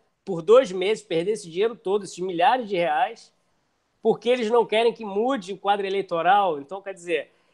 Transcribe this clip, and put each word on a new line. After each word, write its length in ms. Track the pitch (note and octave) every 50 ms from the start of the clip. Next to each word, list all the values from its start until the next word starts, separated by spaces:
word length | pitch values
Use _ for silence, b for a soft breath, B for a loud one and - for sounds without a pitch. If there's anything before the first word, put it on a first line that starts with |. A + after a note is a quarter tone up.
| _ _ _ _ _
por 160 | - F#3+ E3
dois 300 | E3 E3+ A3 B3+ C#4 F#3
meses, 320 | F#3 F#3 F#3 G3 A3 - -
perder 280 | - E3+ D#3+ F3 G3+
esse 180 | A3+ G#3 - E3+
dinheiro 260 | D#3 F3+ G#3 A#3 A#3+
todo, 280 | - - F#3 G3 G#3+ G3
esses 160 | E3 - F3
milhares 480 | F3+ F#3+ F3+ E3 E3 G3 A#3+ C4 A#3
de 80 | G3 G3+
reais, 560 | F3 E3+ D#3+ D3+ D#3 F3+ G#3+ A#3 - - _ _ _ _ _ _ _ _ _ _ _ _ _ _ _
porque 280 | - A3+ G#3+ - - A#3
eles 220 | B3+ B3+ A3+ G#3+
não 140 | A#3+ A#3+ G#3+
querem 280 | - G#3 A3 A#3 A#3 -
que 120 | - A3+
mude 480 | G3+ F#3+ G3+ A3+ B3+ C#4 B3 F3 F#3 G3+
o 40 |
quadro 300 | E3+ - G3 G3+ G3+ G3
eleitoral. 720 | G3 F#3+ G3 F#3 F#3+ F3 E3 D#3+ F3 G3 G#3 G3+ F#3 D#3+ C#3+
Então, 220 | C#3 - F#3 G3
quer 120 | F#3+ G3 F#3+
dizer, 400 | F3 E3+ F3 E3 C#3+ B2 - _ _ _ _